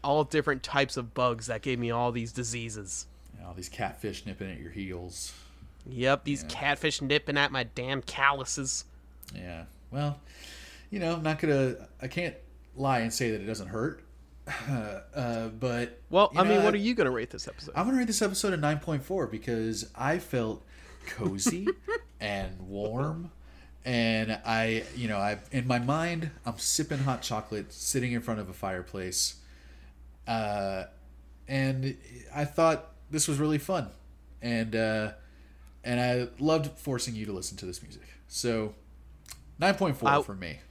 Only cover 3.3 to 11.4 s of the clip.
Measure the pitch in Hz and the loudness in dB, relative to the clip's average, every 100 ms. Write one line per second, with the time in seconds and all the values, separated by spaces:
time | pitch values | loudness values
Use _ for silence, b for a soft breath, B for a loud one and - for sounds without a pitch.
3.3 | 95 90 90 87 - 95 - 107 95 104 | -16 -12 -10 -10 -4 -4 -2 -6 -6 -10
4.3 | 92 95 82 82 92 95 90 87 - - | -8 -8 -8 -10 -8 -6 -6 -8 -10 -10
5.3 | - B B B - 131 127 131 139 143 | -12 B B B -18 -10 0 2 2 0
6.3 | 139 78 - 143 143 156 - 135 147 - | -4 -4 -2 0 2 0 0 2 2 2
7.3 | 143 143 135 117 - 127 135 - - 139 | 2 2 2 -4 -6 -4 -4 -4 4 4
8.3 | 139 127 - 131 - - - - - - | 4 -2 -4 -2 -4 -8 -20 -20 -20 -16
9.3 | 98 90 82 85 - - 135 147 143 B | -12 -10 -10 -12 -18 -8 -2 -2 -2 B
10.3 | B B B B B B 202 165 170 156 | B B B B B B -2 0 0 0
11.3 | 156 | 2